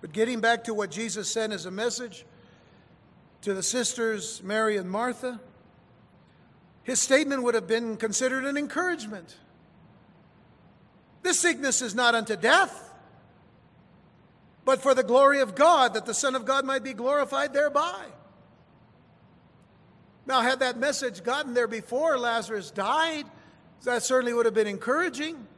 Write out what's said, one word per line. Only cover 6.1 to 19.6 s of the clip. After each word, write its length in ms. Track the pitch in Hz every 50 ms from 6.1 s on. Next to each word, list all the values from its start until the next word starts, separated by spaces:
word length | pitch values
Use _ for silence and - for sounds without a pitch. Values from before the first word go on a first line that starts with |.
| _ - - _ _ _ - _ _ - _ - _ - _
his 180 | - 262 226 -
statement 400 | - 262 269 311 277 277 269 247
would 140 | 240 226
have 100 | 226 196
been 300 | 170 220 226 240 226 220
considered 480 | 196 - 220 202 - 262 262 254 269 262
an 120 | 277 277
encouragement. 800 | 285 294 - - 294 359 359 349 320 220 208 214 196 170 - - - - - - - _ _ _ - - - - - _ _ - - - - _ - - _ - _ - - - _ - _ _ - _ _ - - -
"This 180 | 359 349 -
sickness 420 | - 349 320 233 277 269 240 - 254
is 100 | 233 180
not 220 | 233 247 240 233
unto 220 | 226 220 220 220
death, 560 | 185 160 226 285 359 392 - - - - - - - - - - - - - - - - - _ - _ _ _ _ _ _ - - - - _ _ - _ _ _ _ - _ _ -
but 160 | - 269 262
for 140 | - 277 269
the 80 | 254 254
glory 380 | 196 233 254 277 277 285 285
of 160 | 269 214 185
God, 380 | 165 285 330 349 302 262 240 -
that 120 | 220 -
the 80 | - 214
Son 220 | - - 277 254
of 80 | 262 226
God 200 | 202 269 269 269
might 200 | 269 269 262 -
be 100 | 262 254
glorified 580 | 202 233 254 285 294 277 285 277 269 285 294 269
thereby." 540 | 277 294 294 285 277 302 339 370 392 - - - - - - - - - - - _ - _ _ - - _ - _ _ _ - _ _ - - - _ - _ -